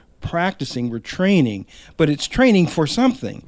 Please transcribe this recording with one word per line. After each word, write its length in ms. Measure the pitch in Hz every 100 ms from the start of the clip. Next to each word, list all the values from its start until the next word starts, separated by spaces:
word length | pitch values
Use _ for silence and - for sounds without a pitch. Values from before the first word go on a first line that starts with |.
| _ _
practicing, 720 | - 170 185 - 135 127 120
we're 80 | 117
training, 680 | - - 185 190 123 101 - - - -
but 120 | 151
it's 180 | 143 -
training 400 | - 254 196 165
for 200 | - 151
something. 560 | - 254 254 104 104